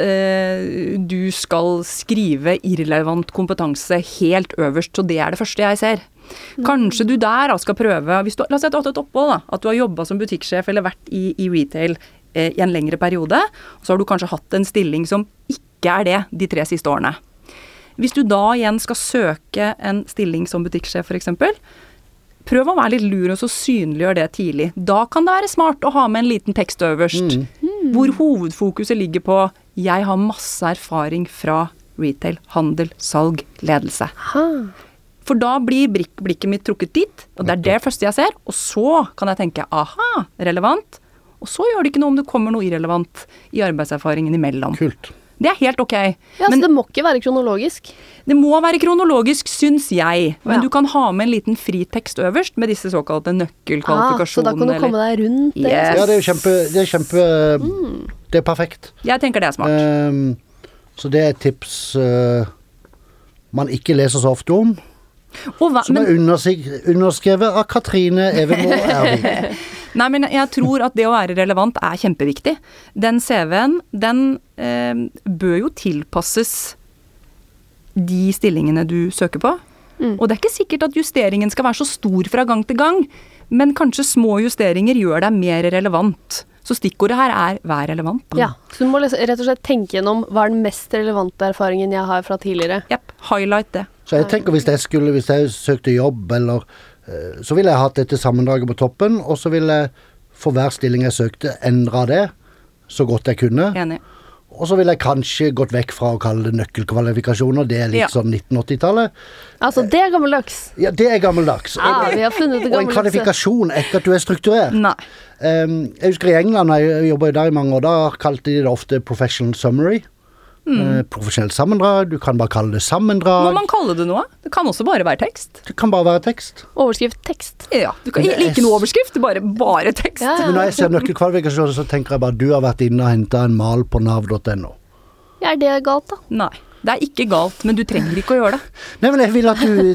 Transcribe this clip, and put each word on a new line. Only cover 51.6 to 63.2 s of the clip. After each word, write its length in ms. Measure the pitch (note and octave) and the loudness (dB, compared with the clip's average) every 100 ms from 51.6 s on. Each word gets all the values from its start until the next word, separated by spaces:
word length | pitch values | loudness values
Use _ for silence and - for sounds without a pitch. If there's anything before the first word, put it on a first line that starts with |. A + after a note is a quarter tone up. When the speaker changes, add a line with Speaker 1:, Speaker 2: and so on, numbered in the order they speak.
| - F#3 F3+ A3+ - - | -2 -4 -4 -6 -8 -4
Speaker 1:
øverst 360 | F#3 A#3+ F#4 - | -2 0 -2 -2
med 140 | A3+ | -2
disse 160 | G#3 F#3+ | -2 -2
såkalte 420 | F3+ D3 D#3 F3 F3+ | -4 -2 -4 -2 -2
nøkkelkvalifikasjonene, 880 | E3 - - D3+ C#3+ D#3 B3 B3 | -4 -8 -6 -4 0 0 2 0
Speaker 2:
Ah, 40 | - | 0
så 180 | - | 0
da 80 | A3+ | 0
kan 80 | A3 | 0
du 140 | B3 | 0
Speaker 1:
eller 60 | C4 | 2
Speaker 2:
komme 220 | C4 G#3+ | 0 0
deg 160 | A3 A3+ | 0 0
rundt 340 | A3 B3+ C#4+ C#4+ | 0 2 0 0
det. 80 | C4+ | 0
Speaker 1:
Yes. 260 | D3+ D#3+ E3+ | 2 2 4
Speaker 3:
Ja, 80 | G3+ | 4
det 40 | G#3+ | 4
er 60 | |
jo 120 | F3+ | 2
kjempe, 380 | E3+ F#3+ F#3 D#3 | 0 2 2 2
det 60 | F3 | 0
er 200 | F#3 E3+ | 2 0
kjempe, 640 | D3 F3 F3 D#3+ D3+ D3 | 0 2 4 4 2 2
Speaker 2:
Mm. 480 | C#3 G4 D4 - - - - | 0 -4 -6 -6 -12 -16 -2
Speaker 3:
det 60 | E3 | 0
er 40 | E3 E3 | 0 0
perfekt. 360 | E3 - - - | -4 -8 -20 -10
Speaker 1:
Jeg 160 | A#3 B3+ | -2 0
tenker 220 | C4+ A#3 | 0 0
det 80 | E3+ | 0
er 20 | |
smart. 180 | C#3 D3+ | 0 0
Speaker 3:
Ehm, 680 | D3+ D3+ D3 D3 C#3 C3+ A#2+ _ _ - - _ - | 2 2 2 0 0 0 -4 _ _ -20 -20 _ -12
så 140 | C#3+ | -2
det 80 | D3 | 2
er 80 | D#3 | 2
et 100 | C#3+ | 2
tips, 560 | C#3 C3+ - - - C3 | -2 -2 -6 -12 -6 -2
eh, 480 | B2+ B2 A#2+ A#2+ A2 - _ _ _ _ _ _ | 2 2 2 0 -2 -6 _ _ _ _ _ _